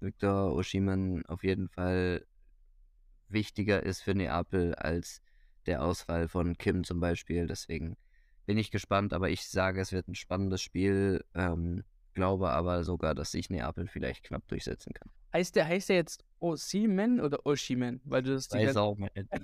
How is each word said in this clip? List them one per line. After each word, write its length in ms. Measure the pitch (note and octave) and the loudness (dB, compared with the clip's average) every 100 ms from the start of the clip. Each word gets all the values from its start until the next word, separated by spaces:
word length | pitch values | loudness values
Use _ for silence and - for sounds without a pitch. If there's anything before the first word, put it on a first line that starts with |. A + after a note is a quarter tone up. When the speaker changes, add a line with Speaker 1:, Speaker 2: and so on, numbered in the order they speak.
Speaker 1:
Victor 540 | F#2+ - G2+ G2 G2 | -8 0 2 4 2
Osimhen 680 | C2+ F#2+ G2 G2 F#2+ F#2+ F2 - | 2 0 0 2 2 0 -2 -4
auf 180 | F2 | -2
jeden 240 | F#2 F#2+ F#2 | 0 0 -2
Fall 580 | - F2+ F#2 F2+ F2 - - - - - - - _ - - - | -2 0 2 2 0 -6 -18 -20 -20 -20 -20 -20 _ -20 -20 -4
wichtiger 540 | G#2 G#2 - G2+ G2 | -2 0 0 2 2
ist 200 | - F#2 | 2 -2
für 120 | - | 0
Neapel 600 | G2 F2+ E2+ F2 F#2+ F2 | 0 0 0 0 2 2
als 480 | - - E2+ - - _ - - - - | 0 -2 -2 -4 -12 _ -20 -20 -8 -4
der 160 | D#2 | 0
Ausfall 460 | D#2+ F2+ - E2+ E2 | 0 0 -2 -2 0
von 280 | F2+ F2 E2+ | 0 0 0
Kim 280 | G2+ F#2+ | 0 0
zum 160 | F2 F2 | 0 0
Beispiel. 460 | F2 E2+ - E2+ E2+ | 0 -2 -2 -2 -2
Deswegen 500 | E2 - D#2+ E2 - _ - _ - - | -4 -6 -6 -6 -8 _ -20 _ -10 -2
bin 120 | G#2 | -2
ich 120 | G#2+ | 0
gespannt, 420 | G#2 - G2 G2+ | -4 0 0 2
aber 180 | E2+ F#2 | 0 0
ich 180 | F#2 - | -2 -2
sage, 320 | - F#2+ F#2 | 0 0 0
es 120 | F#2+ | -2
wird 160 | F#2 - | -2 -4
ein 60 | |
spannendes 460 | F#2 - F#2 G2 F#2 | -8 -4 -2 0 -2
Spiel, 640 | - E2+ G2 G2 G2 F#2 - | -2 0 2 4 2 0 -2
ähm, 500 | - F2+ E2+ E2+ F2+ - - - | -2 0 0 -2 -4 -6 -16 -8
glaube 360 | - F#2 F#2+ F#2 | 0 2 2 2
aber 340 | C#2 F2 F2 | 2 2 2
sogar, 300 | E2 E2+ D#2+ | 0 0 0
dass 180 | D2 D2+ | 0 -2
sich 180 | - - | -4 -4
Neapel 360 | F2 A#1+ E2 F2 | -4 -4 -4 -8
vielleicht 380 | - C#2 - | -4 -6 -6
knapp 220 | - - - | -8 -10 -6
durchsetzen 440 | - - - - | -6 -6 -8 -10
kann. 180 | - - - - | -14 -16 -20 -4
Speaker 2:
Heißt 240 | E3 F3+ G#3 | -2 2 2
der, 100 | D#3+ | 2
heißt 220 | F#3 - | 2 2
der 80 | F#3 | 2
jetzt 280 | D#3+ - _ _ | 2 -6 _ _
Osimhen 840 | E3+ D3+ - F#3+ A3 F#3+ A3 B3 | -4 -4 -4 0 2 2 2 2
oder 240 | D3 C#3+ | 2 0
Oshimen? 560 | - C#3+ - B2 B2 B2 | 0 0 0 -2 -2 -4
Weil 180 | C#3+ C3 | -2 0
du 120 | C3 | 0
das 140 | C3+ - | -2 -2
die 100 | - | 2
Speaker 1:
Weiß 80 | C#3 | 4
Speaker 2:
ganze 160 | A#2 | 4
Speaker 1:
auch 140 | G#2 G#2 | 2 0
nicht. 160 | G2+ - F#2+ - | -6 -8 -6 0